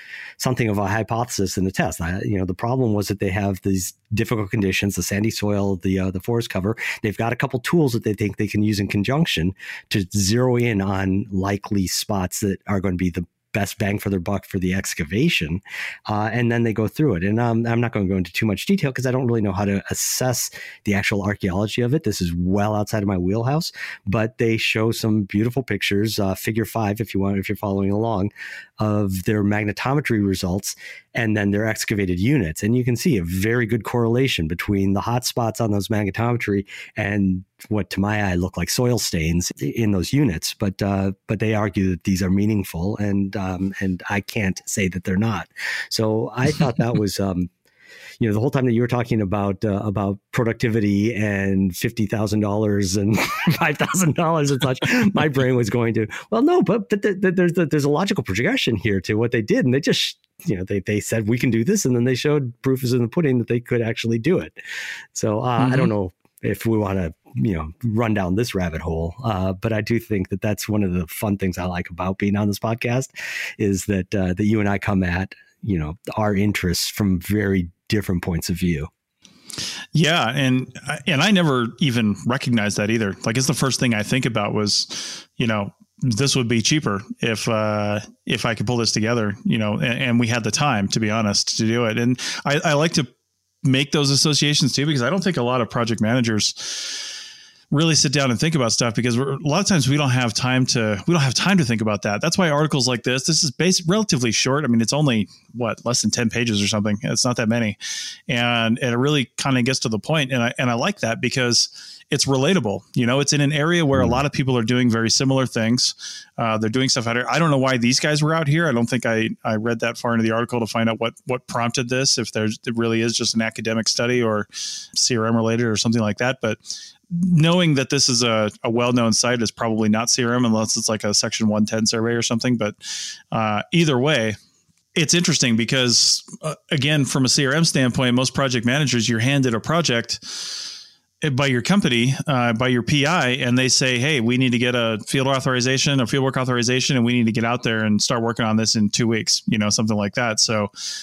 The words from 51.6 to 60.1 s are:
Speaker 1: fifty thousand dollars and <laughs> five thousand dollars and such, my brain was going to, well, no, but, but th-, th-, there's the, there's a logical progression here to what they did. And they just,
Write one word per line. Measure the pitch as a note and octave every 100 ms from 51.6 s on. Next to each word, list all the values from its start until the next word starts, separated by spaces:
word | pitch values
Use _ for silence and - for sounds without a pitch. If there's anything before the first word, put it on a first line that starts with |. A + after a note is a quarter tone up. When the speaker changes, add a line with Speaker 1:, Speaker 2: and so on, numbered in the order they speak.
| F#2+ F2+
Speaker 1:
fifty | A#2+ - G#2
thousand | A2 G#2+ G#2+
dollars | G#2 G#2 G#2+ G2+ F#2+ G#2
and | G2+ G#2
<laughs> | - - -
five | C#3 E3 D3+
thousand | - D#3+ E3+ -
dollars | D#3+ E3 C#3+
and | C3+
such, | C3 C3 D3+ B3 G#3+
my | F3 D3+
brain | C#3 B2+ B2+
was | A2
going | A#2+ A#2 A2+
to, | A2 - -
well, | A3
no, | D4 F4+
but, | F#3 A3 G3
but | G#3
th-, | G#3+ F#3+
th-, | F#3+ F#3
there's | F3
the, | F#3 D#3+
there's | D3+
a | C#3+
logical | D3 G3 G#3
progression | - F#2+ C#3+ C4 - A2
here | A2 G2
to | - G#2+
what | A#2
they | A#2+
did. | G#2+ A#3+ D3
And |
they | C3
just, | B3 F#3 -